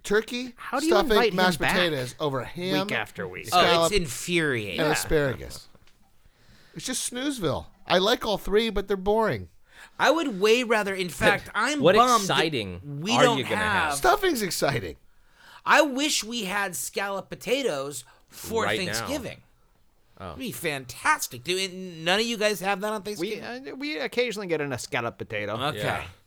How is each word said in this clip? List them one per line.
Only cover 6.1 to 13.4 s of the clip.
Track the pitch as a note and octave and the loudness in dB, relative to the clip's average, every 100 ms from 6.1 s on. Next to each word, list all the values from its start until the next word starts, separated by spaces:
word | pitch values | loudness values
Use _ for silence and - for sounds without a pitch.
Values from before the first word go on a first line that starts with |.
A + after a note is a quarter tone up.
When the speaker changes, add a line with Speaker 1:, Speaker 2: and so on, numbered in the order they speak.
| _ _ _ - - - - | _ _ _ -20 -20 -20 -12
Speaker 1:
It's | - | -6
just | B3+ - | -6 -4
snoozeville. | B3 C#4 C4 E3 G2+ - _ - | -4 -4 -2 -2 -2 -8 _ 0
I | F3+ | 2
like | G3 C4+ A#3 | 2 0 0
all | F#3+ | -2
three, | - G3+ A3+ | 2 2 2
but | G3+ G3 | -2 -2
they're | G3 | -2
boring. | F#3+ A3 A3 A#2 F2+ - _ - - - | 2 2 2 -2 -8 -18 _ -20 -18 2
Speaker 3:
I | A3 | 4
would | D#4+ C#4+ F#3+ | 4 0 2
way | G#3+ A#3 | 4 4
rather, | A#3 A3 G#3 | 4 0 0
in | F#3+ F3+ | -4 -4
fact, | C#3 G#3+ G3+ - G3+ | 2 2 2 -2 -2
I'm | A#3+ D4+ | -2 4
Speaker 4:
What | E3+ G#3 | 6 6
Speaker 3:
bummed | B3 A#3 | 6 4
Speaker 4:
exciting | F#3+ C#3 E3 C#3 G2 F2+ | 4 2 2 -2 -6 -8
Speaker 3:
that | C#3+ C#3+ | -10 -8
we | F3+ | 0
Speaker 4:
are | A#3+ | 4
Speaker 3:
don't | D3 | 4
Speaker 4:
you | C3+ | 4